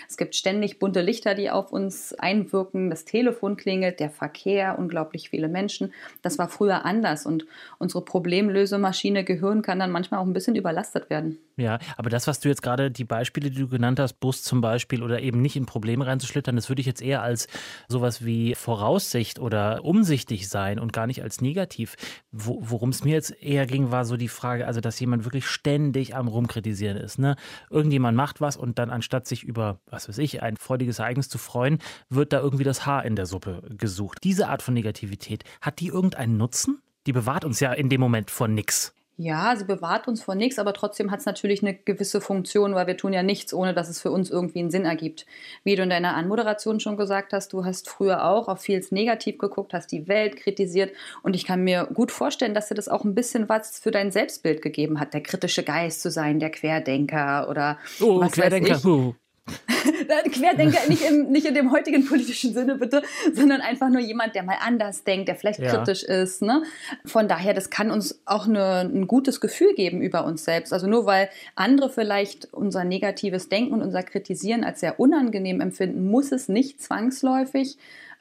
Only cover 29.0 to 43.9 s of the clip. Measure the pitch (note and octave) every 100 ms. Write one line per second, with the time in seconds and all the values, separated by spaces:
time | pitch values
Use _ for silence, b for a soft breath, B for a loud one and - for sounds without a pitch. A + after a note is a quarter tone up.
29 | - C3 - A#2+ - A#2 G#2+ F#2+ - A#2
30 | - G#2 D3 - A#2 G#2+ - B2+ B2 A#2
31 | A2+ B2+ C3 A#2+ - B2 C3 D#3 B B
32 | B B2+ D3 C#3 C#3 C3+ C#3 B2+ C#3+ C#3
33 | A#2 G#2 F2+ F#2 - F2 - G#2 A2+ F#2
34 | G2 - F#3 F#3+ F#3+ C3+ - B2 G#2+ -
35 | G2+ G2 - A2 - B - - F3 F3+
36 | F#3 - A#2 A2 A#2 - - C#4+ _ _
37 | - B2 A2 D3+ D#3 A#2 C#3 - C3+ C3
38 | B2+ A2+ G2+ - A2+ G#2+ - - - _
39 | _ - E3 D#3 G#3 A#3 G3 F#3+ E3 G#3+
40 | B3+ A3+ - F#3+ B3 B3+ G3+ G3+ G#3 -
41 | G3+ G3 - F#3 G3+ G3+ G3+ F#3 - G3
42 | G3 G3+ - G3 F3+ G#3 G3+ F#3 F3+ F#3
43 | G3 F#3+ F#3 G3 - E3 F#3 F3+ E3